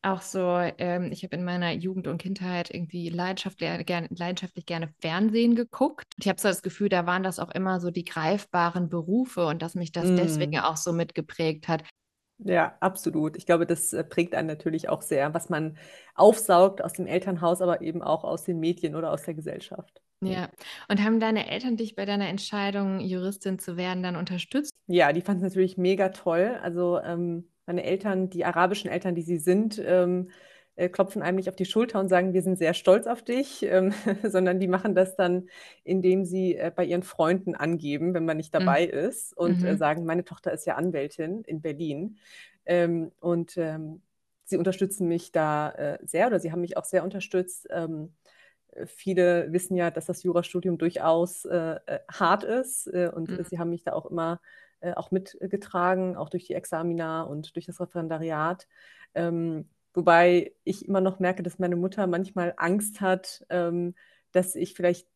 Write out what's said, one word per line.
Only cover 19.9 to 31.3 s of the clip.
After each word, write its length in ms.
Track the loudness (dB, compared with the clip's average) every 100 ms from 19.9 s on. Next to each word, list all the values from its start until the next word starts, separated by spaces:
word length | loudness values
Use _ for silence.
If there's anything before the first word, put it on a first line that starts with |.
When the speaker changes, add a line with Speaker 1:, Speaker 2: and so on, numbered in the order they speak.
| _ _ _
Speaker 1:
Ja. 260 | -4 -4 -6 -12 -18 -16 -2
Und 140 | 2
haben 160 | 4 4
deine 280 | 2 0 -2
Eltern 260 | -4 -4 -4
dich 180 | -4 -6
bei 80 |
deiner 240 | -2 -2 -2
Entscheidung, 720 | -4 -6 -4 -2 -2 -2 -2
Juristin 580 | -2 -2 -4 -4 -6 -6
zu 180 | -6 -6
werden, 260 | -4 -2
dann 140 | -4 -4
unterstützt? 540 | -4 -6 -4 -4 -4 -12 0
Speaker 2:
Ja, 240 | 6 6
die 80 | 4
fanden 240 | 0 0
es 60 | 0
natürlich 260 | 2 0 2
mega 300 | 0 2 0
toll. 480 | 0 0 2 2 0
Also, 380 | -4 -2 0 0
ähm, 480 | -2 -4 -2 -4 -8 _ -6
meine 180 | -4
Eltern, 460 | -2 -2 0 0 0
die 140 | 0
arabischen 460 | 0 2 2 2 -2
Eltern, 240 | -4 -2
die 80 | -4
sie 160 | -2 0
sind, 420 | 4 4 2 -2
ähm, 460 | 2 4 4 0 -4 -12 -20 -20 _
äh, 140 | -2 -2
klopfen 340 | 0 0 0
einem 140 | 0